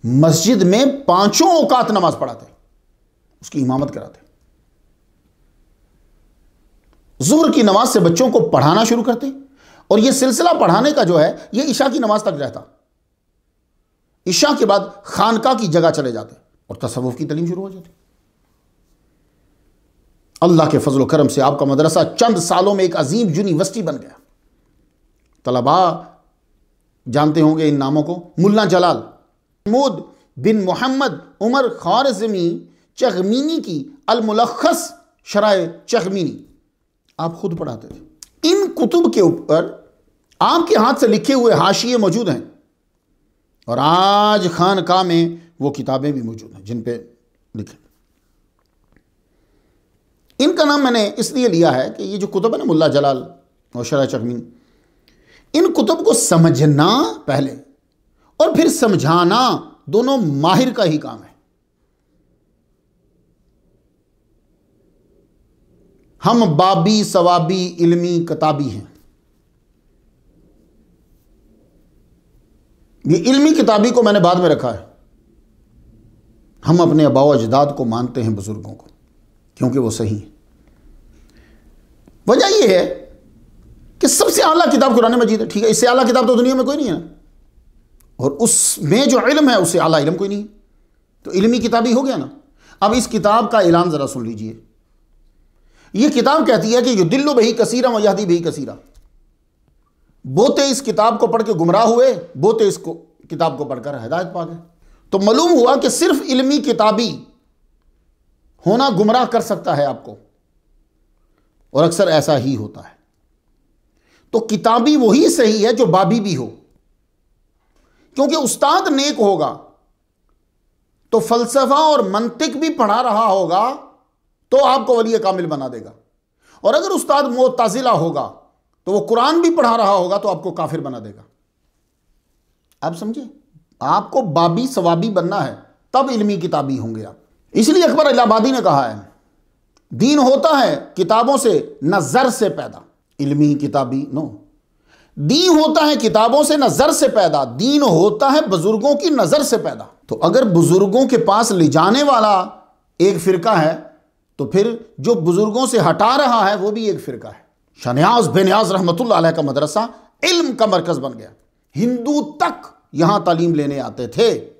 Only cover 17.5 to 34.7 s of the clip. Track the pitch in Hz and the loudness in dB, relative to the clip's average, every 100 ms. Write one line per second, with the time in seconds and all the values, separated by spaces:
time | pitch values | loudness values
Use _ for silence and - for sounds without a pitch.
17.5 | 175 196 185 165 _ _ _ _ _ _ | -6 -12 -16 -20 _ _ _ _ _ _
18.5 | _ _ _ _ _ _ _ _ _ _ | _ _ _ _ _ _ _ _ _ _
19.5 | _ _ _ _ _ _ _ _ - 170 | _ _ _ _ _ _ _ _ -2 2
20.5 | 165 156 135 147 135 123 156 135 - 135 | 4 4 0 0 0 0 2 0 2 0
21.5 | 139 139 135 156 185 151 - 233 185 165 | 0 -2 0 2 0 -2 0 0 0 0
22.5 | 180 196 196 185 175 135 214 214 151 202 | 0 0 0 -2 -2 -2 -2 -2 -2 -2
23.5 | 165 190 226 165 135 - - _ _ _ | -2 -2 -6 -8 -10 -14 -20 _ _ _
24.5 | _ _ _ _ _ _ _ _ _ 127 | _ _ _ _ _ _ _ _ _ -4
25.5 | 123 120 175 180 170 - _ _ _ _ | -2 2 2 2 -2 -14 _ _ _ _
26.5 | _ _ _ _ _ 131 127 151 156 156 | _ _ _ _ _ -4 0 0 2 2
27.5 | 160 151 143 135 151 151 175 - - 196 | 2 0 0 0 -2 -2 -8 -10 0 2
28.5 | 214 196 175 175 120 - - _ _ _ | 2 2 2 2 0 -8 -20 _ _ _
29.5 | _ 208 247 269 170 - _ _ - 151 | _ -2 0 0 -4 -14 _ _ -4 0
30.5 | 220 185 170 262 262 269 170 - _ 214 | 0 0 -2 -2 -2 -4 -6 -18 _ -2
31.5 | 269 240 - 170 220 269 190 220 196 170 | 0 -2 -4 -2 0 0 -2 -4 -2 -4
32.5 | 170 - _ _ - 247 180 190 240 302 | -4 -14 _ _ -2 -2 0 -2 -2 -2
33.5 | 330 214 160 - - - 233 214 208 233 | -6 -6 -10 -10 -12 -4 -2 0 0 -2
34.5 | - 311 | -2 -4